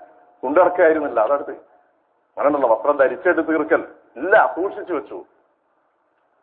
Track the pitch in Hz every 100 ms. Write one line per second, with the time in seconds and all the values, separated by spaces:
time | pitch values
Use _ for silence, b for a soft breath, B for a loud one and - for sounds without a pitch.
0 | - _ _ _ 131 151 175 - 165 -
1 | - 117 107 143 - 139 - _ _ _
2 | _ _ _ - 127 147 131 110 143 143
3 | 131 127 185 160 160 156 151 160 - -
4 | _ - 160 208 139 - 190 - 180 160
5 | - 95 - _ _ _ _ _ _ _
6 | _ _ _ _